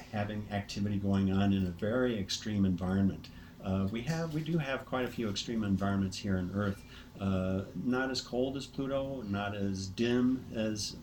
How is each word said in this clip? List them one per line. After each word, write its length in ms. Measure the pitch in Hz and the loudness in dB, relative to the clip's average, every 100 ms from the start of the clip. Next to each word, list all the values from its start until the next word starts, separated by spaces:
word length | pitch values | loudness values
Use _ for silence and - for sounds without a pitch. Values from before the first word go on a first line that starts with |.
| - | -6
having 340 | 107 101 107 107 | -4 -2 -4 -4
activity 440 | 104 - - 104 101 | -4 -4 -2 0 2
going 360 | 98 98 95 | 2 4 4
on 200 | 98 98 | 4 4
in 140 | 98 90 | 4 2
a 40 | |
very 480 | 85 104 127 127 110 | 0 0 2 2 0
extreme 460 | 92 - 110 104 95 | -2 -4 -2 4 4
environment. 640 | 87 90 98 98 80 - - - - | 4 2 4 4 2 -8 -16 -18 -8
Uh, 240 | 98 95 98 | -2 0 0
we 120 | 113 | 0
have, 320 | 127 165 165 | -2 -2 -2
we 60 | 151 | -2
do 160 | 156 170 | 0 0
have 260 | 135 131 | 0 -4
quite 200 | - 127 | -2 -2
a 40 | 120 | -2
few 200 | - 107 | 0 -2
extreme 340 | 98 - 113 | -2 -2 0
environments 540 | 104 95 98 98 95 - | 2 2 2 2 0 -2
here 180 | 101 95 | 0 0
on 140 | 90 | 0
Earth. 280 | 98 101 90 - - - - | 0 0 -2 -8 -16 -16 -4
Uh, 420 | 98 95 92 92 - 90 | 0 2 2 0 -2 -4
not 260 | 120 127 135 | 0 0 0
as 100 | 123 | -2
cold 360 | - 120 131 139 | -2 0 0 -2
as 100 | 135 | -6
Pluto, 560 | - 135 139 135 135 104 | -4 -2 -2 -2 -4 -2
not 260 | 101 101 101 | -2 -2 -2
as 300 | 98 95 95 | -2 -2 -4
dim 580 | 95 120 123 123 127 - | 0 4 4 4 2 -2
as 420 | 113 110 107 - - | -2 -2 -2 -6 -8